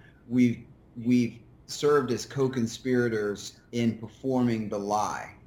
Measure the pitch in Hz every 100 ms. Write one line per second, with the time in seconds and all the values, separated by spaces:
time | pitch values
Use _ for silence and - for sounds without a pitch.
0 | - - - 123 123 113 - - - 120
1 | 113 123 117 - - - - - 147 147
2 | 123 113 - 139 131 131 113 - 131 123
3 | 120 110 104 98 - - - 120 117 107
4 | 113 - 135 127 120 113 104 104 101 104
5 | 98 67 53 -